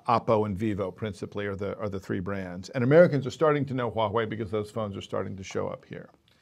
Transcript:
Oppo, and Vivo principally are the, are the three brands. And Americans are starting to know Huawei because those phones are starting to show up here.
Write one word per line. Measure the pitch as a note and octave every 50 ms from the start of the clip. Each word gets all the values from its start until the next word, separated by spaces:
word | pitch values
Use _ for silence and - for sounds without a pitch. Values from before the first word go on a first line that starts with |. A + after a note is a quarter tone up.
| - -
Oppo, | A#2 A2+ - - A2+ G#2+ G#2+
and | G#2+ G2+ F2+
Vivo | A2+ A2 G#2 F#2 G2 F#2
principally | F2 - - G#2+ G2 - - - - G2+ G2+
are | G2+ G2
the, | F#2+ G2+ G2 F#2+ -
are | G#2+ G#2
the | F#2+ F#2+
three | - - G#2+ G2+
brands. | F2+ F#2+ G2 G2 F#2+ F2+ F2 F2+ F#2+ -
And | - C3+ A#2+
Americans | B2+ D3 E3 F3+ D#3+ C#3 C3+ C3 B2+
are |
starting | - - E3+ D#3 D3 D3 C3+
to | C#3+ C3
know | C3 B2 A#2
Huawei | G2+ A2 A2 G#2 G2+ A#2 A2+ A2
because | A2+ G#2+ A#2 F#2+
those | G#2+ G#2+ G#2 G#2
phones | - A#2 G#2+ G#2 G2 G2
are |
starting | F#2 - - G#2 G2 G2+ G2+ F#2+
to | F#2+
show | - - G#2 F#2+ F#2+
up | F#2 - -
here. | - - - - - - _ _ _ _ _